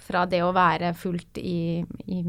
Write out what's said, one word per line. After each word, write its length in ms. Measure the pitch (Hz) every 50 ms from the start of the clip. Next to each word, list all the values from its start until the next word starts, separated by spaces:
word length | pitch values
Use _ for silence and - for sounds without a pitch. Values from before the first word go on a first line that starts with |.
| -
fra 160 | - 190 175 180
det 120 | 180 180 175 175
å 80 | 180 185
være 380 | 185 180 165 160 160 175 175 165
fullt 440 | - - 185 175 170 - - - -
i, 440 | - 185 175 170 165 170 165 170 170 170 - - -
i, 140 | - 185 180 170